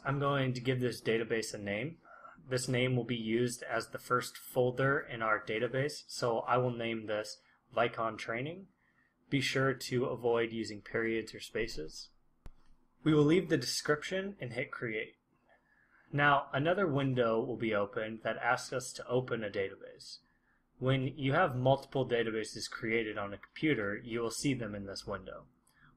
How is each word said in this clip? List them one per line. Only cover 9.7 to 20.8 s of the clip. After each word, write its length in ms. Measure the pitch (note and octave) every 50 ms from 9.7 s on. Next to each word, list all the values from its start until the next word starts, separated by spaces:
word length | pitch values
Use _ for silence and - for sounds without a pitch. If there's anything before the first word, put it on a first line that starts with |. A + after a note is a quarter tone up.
| B2+
to 320 | C3 - - B2+ A#2+ C3
avoid 460 | C#3+ C3 A2 B2 A#2 A#2 A#2 A#2 A2+
using 300 | A2+ A2+ G#2+ G2 G#2+ G2+
periods 520 | - - - A#2 A2+ A2+ A2+ A2+ A2 - -
or 60 | G2+
spaces. 720 | - - - A2 A#2 A2+ - - - - - - - - _ _ _ _ _ _ - - - - - - - _ _ _ _ _ -
We 100 | D#3 D#3
will 100 | D3 D3
leave 260 | D3 E3 F#3+ E3 D#3+
the 80 | D#3+
description 800 | C#3 B2 - - - - - D3+ D3+ - - F#3 F#3+ G3 G3+ G3+ -
and 140 | C3 A#2+ -
hit 180 | B2 - -
create. 440 | - - C3 A2+ A2 G#2+ - - - _ _ _ _ _ _ _ _ _ _ _ _ _ _ _ _ _ _ - -
Now, 320 | C#3+ D3 D3 C#3 C#3 - - -
another 340 | C3+ D3 E3 F#3 G3+ G3
window 540 | D#3+ C3+ C#3 C3+ C3+ B2+ B2+ A#2 A2+ A2+ A2+
will 160 | A#2+ B2+ A2+
be 180 | G2+ A#2 A2 G#2+
opened 440 | G2+ G2+ G2+ - A#2+ A2 A2 A2+ A2 -
that 140 | A2+ A2+ -
asks 300 | B2 A#2+ B2+ B2 - -
us 220 | C#3 B2 A#2+ - -
to 140 | - -
open 360 | - B2 B2+ C3 B2+ B2 A2+ G#2+
a 60 | G2+
database. 720 | G2+ G2+ F#2+ F#2+ G2 - - - - - - - - - _ _ _ _ _ _ _ _ _ _ _
When 340 | -